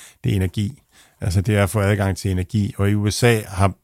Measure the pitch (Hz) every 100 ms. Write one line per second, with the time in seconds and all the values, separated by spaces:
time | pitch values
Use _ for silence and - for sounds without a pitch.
0 | - _ 120 104 95 - 101 - _ _
1 | _ - - 87 104 104 101 110 98 104
2 | 98 92 98 92 90 110 101 - 101 104
3 | 104 - 120 110 104 95 98 -